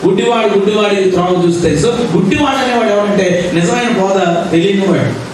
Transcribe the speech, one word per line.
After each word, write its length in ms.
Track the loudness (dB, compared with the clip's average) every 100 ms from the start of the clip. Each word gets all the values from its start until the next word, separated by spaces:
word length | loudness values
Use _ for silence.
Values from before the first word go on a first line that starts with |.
| 0
గుడ్డివాడు 520 | 0 0 0 2 2
గుడ్డివాడికి 520 | 2 0 0 0 0
త్రోవ 340 | 0 0 0 0
చూస్తే. 220 | 0 0
So 500 | 0 0 0 -2 0
గుడ్డివాడు 380 | 0 0 0 0
అనేవాడు 340 | 0 0 0
ఎవరంటే 600 | 0 0 0 0 0 0
నిజమైన 340 | 0 0 0 -2
బోధ 640 | 0 0 0 0 -2 0
తెలియనివాడు. 800 | 0 2 0 0 0 -2 -4 -10